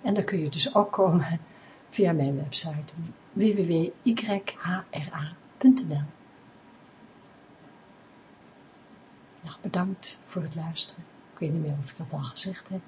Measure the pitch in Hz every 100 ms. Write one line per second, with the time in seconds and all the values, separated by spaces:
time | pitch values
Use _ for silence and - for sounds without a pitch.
0 | 226 202 - 190 151 160 262 214 202 -
1 | 190 165 143 165 - - - - - -
2 | 185 165 139 139 147 - 165 151 143 170
3 | 165 - - - 214 202 170 165 170 -
4 | - 226 220 202 196 - 175 185 - -
5 | 143 156 151 - - - 262 - 160 147
6 | 147 - - - - - - - - -
7 | - - - - - - - - - -
8 | - - - - - - - - - -
9 | - - - - 156 - 190 180 185 185
10 | - - - 185 156 160 160 165 - -
11 | - - - - 160 160 147 143 135 -
12 | 151 147 127 - 190 185 - 190